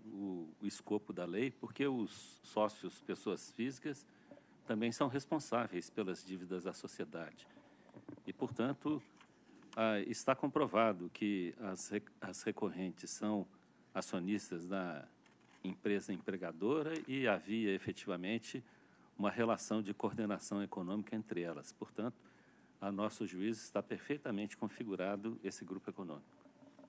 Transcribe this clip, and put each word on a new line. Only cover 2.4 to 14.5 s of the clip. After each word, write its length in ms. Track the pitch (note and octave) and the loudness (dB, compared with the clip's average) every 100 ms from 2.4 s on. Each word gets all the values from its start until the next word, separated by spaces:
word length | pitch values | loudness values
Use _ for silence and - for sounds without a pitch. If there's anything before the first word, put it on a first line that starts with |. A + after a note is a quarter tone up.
sócios, 580 | - G#2+ G#2+ - F#2 - | -2 2 2 2 -8 -8
pessoas 520 | - - G#2+ F2 - | -6 -2 0 -2 -4
físicas, 520 | - B2 C3 D3+ C#3 - - - - - - - | -2 -4 -2 -6 -6 -12 -20 -20 -20 -20 -14 -2
também 240 | A2 A#2 | 2 2
são 160 | A#2 C#3 | 4 4
responsáveis 840 | C3+ - D#3 - A#2 A2+ F2 - | 4 0 0 2 2 2 -2 -2
pelas 360 | - F#2+ E2+ | 0 0 -2
dívidas 400 | - F#2 F2+ F2+ | -4 -6 -2 -2
da 80 | F2+ | -2
sociedade. 760 | E2 - - A2+ E2+ D2+ - - - - - - - - - - | -4 -8 -6 -6 -6 -8 -12 -20 -20 -20 -20 -20 -16 -14 -10 -10
E, 60 | |
portanto, 680 | - B2+ B2 B2 C#3 D3 D3+ - - - - - - - A2+ | -4 -2 0 0 0 -2 -2 -4 -20 -20 -20 -20 -20 -8 2
ah, 220 | A2+ G#2 | 4 4
está 340 | - - - | 0 0 2
comprovado 760 | C3 D3 D3+ C#3+ A2 A2+ F2+ F2 | 2 4 4 6 6 6 4 -4
que 420 | - G#2 G2 F2 - | 0 2 2 0 -4
as 280 | G#2 F#2 - | -6 -4 -2
re-, 140 | G#2 - - | -2 -4 -10
as 220 | F#2+ F#2 | -8 -2
recorrentes 680 | A2 - G2 F2 F#2 - - | -2 0 -2 0 -2 -2 -6
são 360 | - G#2+ G#2 F2+ - - - - | -2 2 2 0 -10 -20 -20 -6
acionistas 720 | F#2+ - F#2 F2+ G2+ - | -4 -2 0 2 0 0